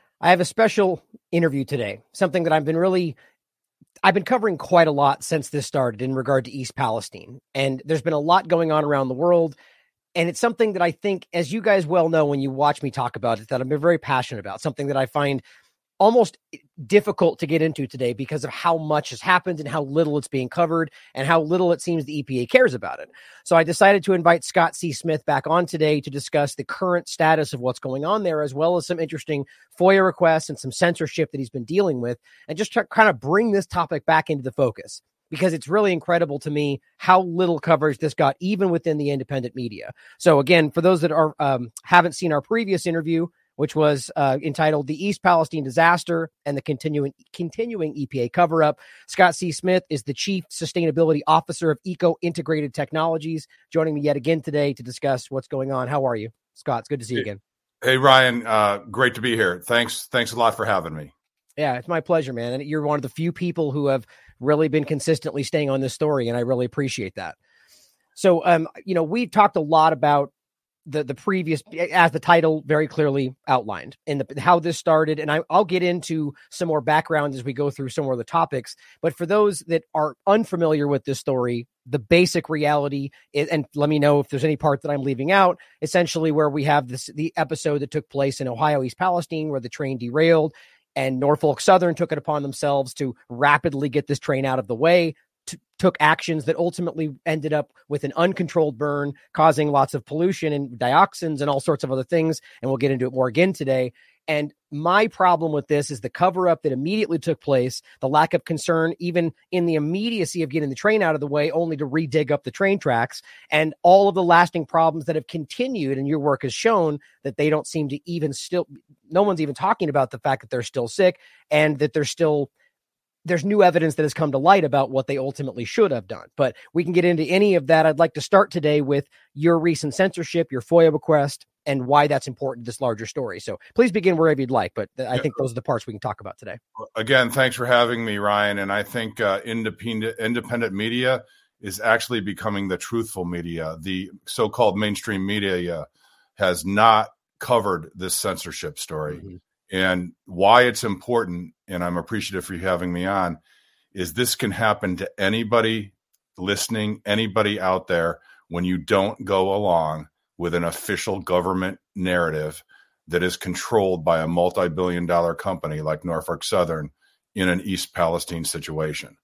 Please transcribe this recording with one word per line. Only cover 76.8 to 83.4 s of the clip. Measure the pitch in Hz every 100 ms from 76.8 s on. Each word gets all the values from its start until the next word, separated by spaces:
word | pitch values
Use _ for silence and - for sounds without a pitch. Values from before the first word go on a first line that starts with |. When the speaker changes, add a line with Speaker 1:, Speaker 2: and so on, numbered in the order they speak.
Speaker 1:
background | 123 156 - 156 147 135
as |
we | 123
go | 131 143
through | 139 135
some | - 139
more |
of | 123
the |
topics. | 117 170 160 131 - - _ _
But | 165 -
for | 170
those | 208 208 170 -
that | 165 -
are | 156 151 - -
unfamiliar | 214 226 175 160 156 143
with | 139 -
this | 131
story, | - 131 123 120 123 _ 123
the | 135
basic | 107 170 180 170 -
reality | 156 147 147 143 139 139 - _
is, | 143